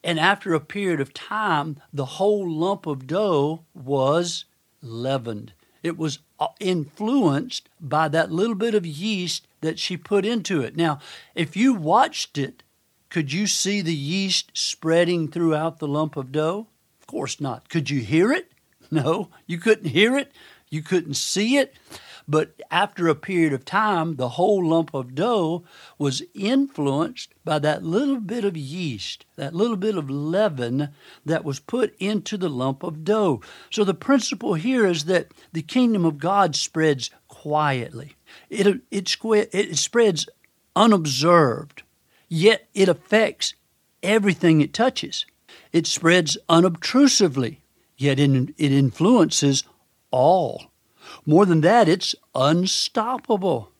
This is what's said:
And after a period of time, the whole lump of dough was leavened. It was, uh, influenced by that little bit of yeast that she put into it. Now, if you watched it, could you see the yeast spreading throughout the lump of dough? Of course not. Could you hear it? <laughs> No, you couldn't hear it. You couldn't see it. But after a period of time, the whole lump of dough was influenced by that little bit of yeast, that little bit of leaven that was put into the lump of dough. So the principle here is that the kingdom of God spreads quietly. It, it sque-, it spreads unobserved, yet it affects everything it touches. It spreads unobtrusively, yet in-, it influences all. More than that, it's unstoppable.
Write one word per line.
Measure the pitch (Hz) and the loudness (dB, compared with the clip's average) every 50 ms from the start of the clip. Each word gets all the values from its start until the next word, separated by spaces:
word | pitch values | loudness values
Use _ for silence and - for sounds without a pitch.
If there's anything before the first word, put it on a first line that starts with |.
| - | -4
And | 175 170 160 | -4 -2 0
after | 160 185 202 202 - 190 165 | 2 0 0 0 -2 -2 -2
a | 156 | -2
period | 160 _ - 202 202 185 170 147 | -2 _ -8 -6 -4 -2 -2 -2
of | 135 - _ | -4 -6 _
time, | - - - 208 214 220 202 165 147 143 160 147 139 _ _ | -18 -12 -8 -6 -4 -2 0 -2 -2 -2 -6 -10 -12 _ _
the | - 143 131 | -8 -8 -8
whole | 127 - - 190 208 214 208 196 175 | -8 -4 -2 0 0 0 0 -2 -6
lump | 160 156 165 190 202 196 - | -4 -2 -2 -2 -2 -4 -6
of | 160 143 131 131 | -8 -8 -8 -8
dough | 131 156 190 214 202 170 143 139 151 160 165 _ _ _ | -6 -4 -2 0 0 2 2 0 0 -4 -6 _ _ _
was | - 131 127 143 135 131 135 147 170 175 175 170 - - _ _ _ _ _ _ _ | -18 -6 -4 -2 0 2 2 2 2 0 -2 -6 -10 -12 _ _ _ _ _ _ _
leavened. | - 120 113 117 120 131 139 135 113 117 110 104 - 110 _ _ _ _ _ _ - | -16 -14 -12 -8 -4 -4 -4 -4 -4 -6 -10 -10 -12 -16 _ _ _ _ _ _ -8
It | 170 165 | -8 -6
was, | 160 160 156 143 - _ _ _ _ | -4 -6 -6 -6 -8 _ _ _ _
uh, | 151 - _ _ | -6 -6 _ _
influenced | 208 185 185 170 143 143 _ - 208 220 262 285 220 160 139 143 247 254 - - _ _ _ _ | -4 -2 -2 -2 -4 -8 _ -6 -4 0 0 2 2 2 2 0 -4 -6 -12 -14 _ _ _ _
by | 165 135 139 151 160 | -8 -2 0 0 0
that | 156 143 165 156 - | 2 2 0 0 0
little | 160 165 202 233 226 | 0 -2 0 -2 0
bit | 185 220 233 214 | -2 -2 0 0
of | 208 175 | 0 -2
yeast | 165 147 147 185 220 214 190 180 165 - - _ _ _ _ | -2 -10 -6 -4 -4 -2 -2 -4 -4 -6 -8 _ _ _ _
that | - 160 160 | -6 -6 -6
she | - - - 180 | -4 -6 -8 -8
put | 170 - - 208 202 185 | -8 -6 0 0 0 0
into | 214 240 233 165 - 196 156 | 0 -2 -4 -4 -2 -2 -2
it. | 123 - - | -2 -2 -2
Now, | 165 170 160 147 143 - - - - - _ _ | -2 -2 -2 -2 -4 -10 -20 -20 -20 -20 _ _
if | 170 170 143 - | -6 -6 -4 -2
you | 185 233 269 254 | 2 2 2 2
watched | 202 151 151 180 226 254 - - - - - _ | 2 0 2 4 4 4 2 0 -10 -10 -8 _
it, | 151 135 - - _ _ _ _ _ _ _ _ _ _ _ | -6 -6 -6 -8 _ _ _ _ _ _ _ _ _ _ _
could | - 175 151 135 139 | -4 -4 -4 -2 -2
you | 180 214 | -4 -2
see | 196 - - - 190 208 208 | -2 -2 -2 -2 -2 -2 -2
the | 180 165 170 | -2 -4 -4
yeast | 147 139 143 175 196 196 190 180 - - _ _ | -4 -4 -4 -2 -2 -2 -2 -2 -4 -4 _ _
spreading | - - - - _ - 160 160 170 175 170 180 170 160 | -6 -6 -6 -6 _ -2 2 2 4 4 2 2 -2 -2
throughout | 147 - 170 170 165 156 151 156 165 160 _ | -4 -4 0 0 0 0 0 -2 -4 -6 _
the | 156 | -6
lump | 147 143 151 156 151 - | -4 -2 -2 -2 -4 -4
of | 147 131 127 | -8 -10 -4
dough? | 135 151 151 160 180 208 226 _ _ _ _ _ _ _ | -4 -2 -2 -2 -4 -6 -10 _ _ _ _ _ _ _
Of | _ | _
course | - - - 139 139 - _ | -12 -8 -8 -6 -6 -6 _
not. | 147 135 120 - _ _ | -6 -8 -8 -10 _ _
Could | - 165 139 - | -4 -4 -4 -2
you | 147 135 | -4 -4
hear | 117 95 151 160 180 226 | -2 0 2 2 4 4
it? | 294 370 - _ _ | 2 0 -4 _ _
<laughs> | _ _ _ _ _ _ _ | _ _ _ _ _ _ _
No, | 156 160 165 160 165 214 190 - _ _ _ | -2 -2 0 0 -2 -2 -4 -10 _ _ _
you | - 170 170 | -8 -8 -2
couldn't | - 226 220 226 - 160 | 2 2 2 2 0 -2
hear | 120 165 208 233 254 | 2 4 4 4 4
it. | 277 277 - _ - - - - _ _ _ | 0 -2 -4 _ -20 -20 -20 -20 _ _ _
You | 147 156 | -10 -10
couldn't | 156 - 185 180 165 156 139 | -4 -2 -2 -2 -2 -2 -6
see | - - - - 185 208 233 269 | -6 -6 -4 -2 -2 0 2 2
it. | 285 269 - _ _ _ _ - - - - - - _ | 0 0 0 _ _ _ _ -20 -20 -20 -20 -20 -20 _
But | - 143 156 151 - _ _ - _ | -2 0 0 0 -2 _ _ -14 _
after | - 175 202 202 _ - 175 | -2 -2 -2 -2 _ -2 0
a | 165 151 | 0 0
period | 151 - - 190 175 165 156 139 | 0 -2 -4 0 0 2 2 0
of | 127 - | -4 -6
time, | - - 196 220 214 202 170 160 170 160 | -4 -2 0 0 2 0 0 -2 -2 -4
the | 127 127 120 | -4 -6 -6
whole | - - 175 214 208 196 180 | -2 0 0 2 2 2 2
lump | 160 165 165 160 156 - | 2 2 0 0 -2 -6
of | 139 127 123 131 | -8 -8 -6 -4
dough | 139 185 240 240 208 170 160 170 175 175 _ - - - - - | -4 -2 0 0 0 0 0 -2 -6 -8 _ -20 -20 -20 -20 -8
was | _ 147 143 131 135 320 - _ | _ -4 -4 -4 -4 -10 -12 _
influenced | - 190 208 254 269 277 277 - - 147 139 135 143 330 330 254 - - _ _ _ _ | -6 -2 0 2 0 0 -2 -4 -4 -2 -2 0 0 -2 -4 -6 -14 -18 _ _ _ _
by | - 156 151 | -4 -2 0
that | 143 151 156 - 185 | 0 0 -2 -2 -4
little | 160 165 214 285 285 269 247 | -2 -2 -2 0 0 -2 -4
bit | 214 175 220 247 202 | -4 -6 -6 -4 -4
of | 202 170 | -4 -4
yeast, | 160 143 131 147 185 180 151 117 90 - - - - - _ _ | -6 -10 -10 -8 -8 -6 -6 -6 -8 -10 -12 -14 -16 -18 _ _
that | - 139 139 165 | -10 -10 -8 -2
little | 170 214 240 226 | -2 -2 -2 -2
bit | 185 185 220 208 | -2 -2 -2 -2
of | 180 147 135 | -2 -4 -6
leaven | 135 143 147 156 170 196 214 208 151 131 123 117 123 139 147 143 - _ _ - - _ _ | -6 -6 -4 -2 0 0 0 0 -2 -4 -4 -4 -2 -2 -4 -4 -8 _ _ -20 -20 _ _
that | 139 165 160 - | -4 -4 -2 -2
was | 156 135 - | -6 -8 -8
put | _ - - 254 240 - - | _ -6 -2 -2 -2 -2 -2
into | _ 185 202 214 202 160 - 214 | _ -4 -2 -2 -4 -4 -6 -6
the | 196 185 170 | -4 -4 -4
lump | 143 123 127 139 139 139 - | -4 -2 -2 -4 -4 -4 -8
of | 180 156 156 156 | -10 -10 -8 -2
dough. | 180 214 220 208 180 135 107 - - - - - _ | -2 0 2 2 0 0 -2 -6 -16 -20 -20 -16 _
So | - 220 208 | -2 -2 0
the | 185 185 | 0 0
principle | - - - 277 269 214 - - 190 - - 185 | -4 0 2 2 2 2 -2 -8 -8 -4 -4 -2
here | 156 160 247 262 247 220 | -2 0 0 2 2 4
is | 185 175 156 143 | 2 2 0 -2
that | 165 185 175 - _ _ _ - _ - | 0 0 0 0 _ _ _ -20 _ -8
the | 165 147 | -8 -8
kingdom | - - 254 254 233 220 196 170 | -2 0 2 2 4 2 2 2
of | 165 156 143 | 2 0 0
God | 143 170 196 202 196 175 143 | -2 0 2 4 2 2 0
spreads | - - - _ 165 156 156 147 131 117 - _ _ _ | -4 -6 -4 _ 2 2 2 2 0 -4 -12 _ _ _
quietly. | _ - - - 147 147 151 151 147 135 127 117 - - 117 131 151 - _ _ _ - - _ _ | _ -20 -16 -8 -4 -2 0 0 0 0 -2 -6 -8 -12 -16 -16 -16 -20 _ _ _ -20 -20 _ _
It, | - - 170 202 190 - _ _ | -4 2 2 2 2 0 _ _
it | - 202 185 | -6 -6 -4
sque-, | - - - - 226 220 208 196 - | -4 -6 -6 -2 0 2 2 2 0
it | - 185 208 170 170 | -2 -4 -2 -2 -2
spreads | 143 - - - 240 233 214 170 143 - - _ _ _ _ _ _ _ _ _ | -4 -4 -2 2 2 2 2 2 0 -6 -10 _ _ _ _ _ _ _ _ _
unobserved, | 180 214 233 208 190 160 147 131 123 143 170 175 170 156 127 113 110 - - _ - - _ _ _ _ _ _ _ _ | 4 6 6 6 4 2 -2 -4 0 4 6 6 6 6 4 2 -4 -8 -16 _ -20 -20 _ _ _ _ _ _ _ _
yet | _ 170 160 175 208 - 196 _ _ _ | _ -4 4 6 4 4 4 _ _ _
it | 202 190 185 | 2 2 2
affects | 165 - _ - 208 220 220 - - _ - - - _ _ _ _ _ _ _ _ _ - | 2 0 _ 0 2 2 2 0 -2 _ -8 -8 -8 _ _ _ _ _ _ _ _ _ -2
everything | 185 214 226 196 202 170 - - 170 160 151 | 0 0 2 2 2 0 2 4 4 6 6
it | 143 147 - | 4 2 0
touches. | - 226 262 247 - - - - - - _ _ _ _ _ - - - _ | 0 0 0 0 -4 -10 -10 -8 -10 -10 _ _ _ _ _ -20 -20 -18 _
It | - 170 156 | -2 -2 0
spreads | - - - 165 165 175 180 170 - - - _ | 0 -6 0 2 4 4 4 2 0 -4 -6 _
unobtrusively, | - 170 165 175 185 170 - - - - 254 285 269 - - 202 170 131 135 123 - - - _ _ _ _ _ _ _ | 4 4 6 6 4 2 -2 -8 -2 4 4 4 6 6 4 2 2 2 -2 -4 -4 -6 -12 _ _ _ _ _ _ _
yet | _ 135 143 135 135 | _ -2 0 2 4
in-, | 147 139 135 131 127 - - - | 4 4 4 2 0 -2 -4 -2
it | 151 143 | 0 2
influences | 135 139 139 127 - - 156 202 254 240 170 - - - 147 143 135 131 - _ _ _ _ _ _ _ _ _ | 4 4 2 2 0 2 4 4 6 6 4 4 2 2 2 2 2 2 -2 _ _ _ _ _ _ _ _ _
all. | - 127 127 151 180 190 160 120 - - - _ _ _ _ _ _ _ - - - - _ | 0 4 4 6 4 4 2 -2 -6 -10 -16 _ _ _ _ _ _ _ -20 -20 -20 -10 _
More | - 147 175 208 | 4 6 6 6
than | 185 170 160 | 6 6 4
that, | 147 170 220 240 214 151 | 6 6 6 6 6 6
it's | 175 185 - - - _ _ _ _ | 4 0 0 -8 -8 _ _ _ _
unstoppable. | 127 131 143 160 170 185 185 - - - - _ 240 214 233 262 247 - - 233 196 185 185 151 117 104 - _ | 0 2 2 2 2 0 -2 -2 -4 -4 -4 _ -4 -4 -2 -4 -6 -2 -2 -2 0 0 -2 -2 -2 -4 -12 _